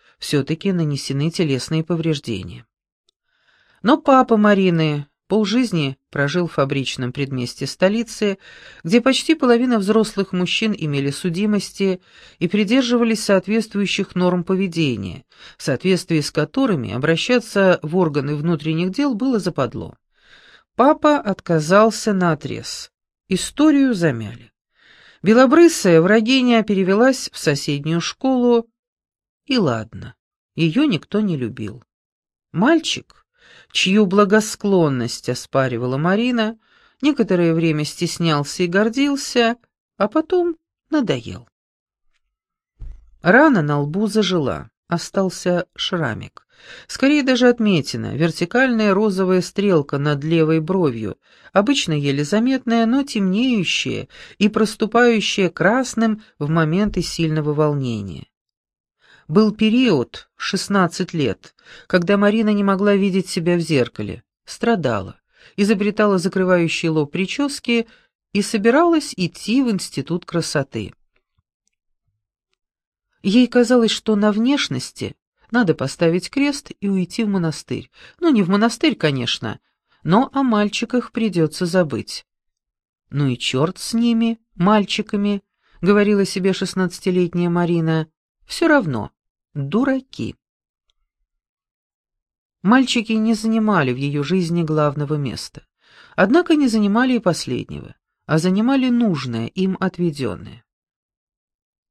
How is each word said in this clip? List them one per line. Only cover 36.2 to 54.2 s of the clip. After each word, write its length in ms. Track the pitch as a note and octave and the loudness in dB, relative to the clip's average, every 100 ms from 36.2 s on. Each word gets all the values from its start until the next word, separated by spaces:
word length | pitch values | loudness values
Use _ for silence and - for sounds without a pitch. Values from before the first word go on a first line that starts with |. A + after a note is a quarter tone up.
| B3 A#3+ G#3+ A3 _ _ _ _ | 0 -2 -4 -6 _ _ _ _
некоторое 520 | C#4 C#4+ G3+ F3+ E3+ | -2 0 0 2 2
время 320 | E3 E3 D3+ D3+ | 2 0 0 -4
стеснялся 800 | - E3+ - E3 D3+ C#3+ - | -4 -6 -2 0 0 -2 -4
и 40 | F3+ | 0
гордился, 920 | F#3 A3 A3 C#4+ C#4 - B3 A3+ A#3+ _ _ _ _ | 2 0 0 0 0 -2 0 0 0 _ _ _ _
а 100 | G#3 | -2
потом 480 | D#4 D#4+ F4+ F4 E4 _ _ _ | 0 0 0 0 -4 _ _ _
надоел. 580 | D4+ G#3+ C3+ A#2 F#2 - _ _ _ _ _ _ _ _ _ _ _ _ _ - - - _ | -2 0 -4 -6 -14 -18 _ _ _ _ _ _ _ _ _ _ _ _ _ -16 -16 -20 _
Рана 400 | D#3+ A3 D#4 A#3+ | 2 4 6 4
на 180 | D3 D3 | 0 -2
лбу 260 | C#3+ E3+ G#3+ | -2 -2 -2
зажила, 640 | A3 F#3 F3+ C3 D#2 - _ _ | 0 0 0 -2 -4 -10 _ _
остался 800 | E3+ - - F#3+ - F3+ F3 - - | -6 -4 -2 -2 -2 -2 -2 -4 -8
шрамик. 680 | - F3+ C#3+ G#2 - - _ _ - - - | -6 -4 -4 -6 -12 -18 _ _ -20 -20 -16
Скорее 340 | - C4+ D4+ | -2 2 2
даже 280 | C4 B3+ B3 | 2 4 4
отметина, 640 | A#3+ G#3+ F3+ - A#2+ G#2+ A2+ | 4 2 2 0 -6 -6 -2
вертикальная 800 | E3 - F3 A#3+ C4 A#3 G#3+ | -2 -2 -2 0 0 2 2
розовая 480 | F#3+ A3 F#3 F#3 F#3 | 2 0 0 0 0
стрелка 560 | F3 - G3+ E3+ C#3 C#3+ | 0 -2 2 2 2 -2
над 260 | C#3+ D3 | -2 -2
левой 380 | D3+ E3 D#3 D#3+ | 0 2 2 2
бровью, 560 | D#3 F#3+ E3 A2+ G#2+ - _ _ - | 0 0 0 -2 -8 -10 _ _ -4
обычно 400 | F#3+ G#3 C#4+ - | 0 2 0 0
еле 320 | D3+ C#3+ C#3 | -2 0 -2
заметная, 640 | D3 G#3 A#3+ C4 B3+ A#3 A3+ | 0 0 0 -2 0 0 2
но 180 | C4 | 0
темнеющая 1040 | C#4 A3 F#3+ F#3+ C4 A#3 D#3+ - C3 G#2+ - - | -2 -2 0 0 0 0 0 -4 -4 -6 -10 -18